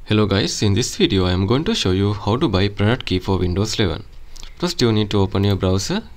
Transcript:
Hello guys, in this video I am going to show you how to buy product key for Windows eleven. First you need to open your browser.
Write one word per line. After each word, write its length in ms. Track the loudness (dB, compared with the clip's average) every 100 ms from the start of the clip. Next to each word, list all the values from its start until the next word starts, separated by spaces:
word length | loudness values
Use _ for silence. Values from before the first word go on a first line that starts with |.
| 0
Hello 160 | 2 2
guys, 340 | 2 0 0
in 140 | 0
this 220 | 2 0 0
video 280 | 2 2
I 60 | 2
am 160 | 2 2
going 160 | 0 0
to 60 |
show 200 | -2 0
you 220 | 2 0
how 220 | 0 -2 0
to 120 | 0
buy 180 | 0 0
product 400 | 0 0 0 0
key 140 | -4
for 180 | 0 -2
Windows 400 | 0 0 -2 0
eleven. 240 | 0 -2 -8 -16 -14 -14 -14 -6
First 240 | -6 0
you 80 | 2
need 180 | 2 2
to 80 | 2
open 240 | 2 2
your 100 | 2
browser. 480 | 2 2 0 0 -4 -6